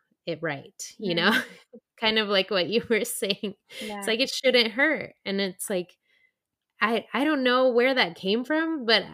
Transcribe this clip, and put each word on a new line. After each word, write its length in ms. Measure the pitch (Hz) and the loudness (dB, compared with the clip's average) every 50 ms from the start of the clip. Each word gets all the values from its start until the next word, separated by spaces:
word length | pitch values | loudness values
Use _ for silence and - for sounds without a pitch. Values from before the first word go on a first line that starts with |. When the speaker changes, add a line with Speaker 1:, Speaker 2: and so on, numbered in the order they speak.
| _ _ _ _ - | _ _ _ _ -10
Speaker 1:
it 140 | - 160 151 | -10 -8 -6
right," 520 | 170 160 143 139 - - _ - - - - - | -6 -6 -6 -8 -12 -16 _ -16 -16 -16 -12 -8
you 160 | 214 190 - | -4 -2 2
know? 180 | - 175 202 | 4 4 4
<laughs> 100 | 226 - | 4 2
Speaker 2:
Mm-hmm. 360 | - - - - - _ - 226 _ _ _ - | 0 -4 -12 -20 -20 _ -20 -20 _ _ _ -2
Speaker 1:
Kind 200 | 226 220 220 220 | 0 0 2 2
of 100 | 214 196 | 2 2
like 220 | 208 190 190 - | 2 2 2 2
what 180 | 208 185 170 165 | 0 0 0 2
you 140 | 202 233 226 - | 0 0 0 2
were 140 | 233 208 220 | 0 0 0
saying. 500 | - - - 226 196 202 - - 202 - _ _ - | -2 -6 -4 -2 -2 -2 -2 -4 -10 -10 _ _ -20
It's 60 | - - | -16 -14
Speaker 2:
Yeah. 280 | 220 214 208 202 202 226 | -12 -10 -10 -6 -4 -2
Speaker 1:
like, 120 | 220 226 | 0 0
"It 100 | 269 - | -2 -2
shouldn't 420 | - - - 262 226 247 226 226 | -2 -2 0 2 4 4 2 2
hurt," 420 | 202 240 277 311 294 208 - - - _ - | 0 0 0 0 0 -2 -6 -10 -14 _ -8
and 160 | 202 196 196 | -4 -2 -2
it's 300 | 196 190 185 - - - | -2 -4 -6 -8 -6 -4
like, 280 | 208 180 180 - _ _ _ _ _ _ _ _ _ _ _ _ _ _ _ _ _ - | -4 -4 -6 -8 _ _ _ _ _ _ _ _ _ _ _ _ _ _ _ _ _ -2
I, 260 | - 214 233 208 - - - | 0 0 0 -2 -4 -2 -2
I 100 | 226 277 | 0 0
don't 200 | 311 311 277 254 | 0 0 2 2
know 260 | 247 247 254 262 262 | 2 4 4 4 4
where 240 | 233 240 240 269 269 | 4 4 2 2 2
that 220 | 254 214 170 170 | 2 0 -2 -2
came 280 | - - 190 208 240 254 | -6 -2 -2 0 0 0
from, 420 | - 302 311 330 320 330 294 240 | 0 -2 0 0 -2 -4 -2 0
but 180 | 220 226 202 - 156 | 2 2 2 2 -2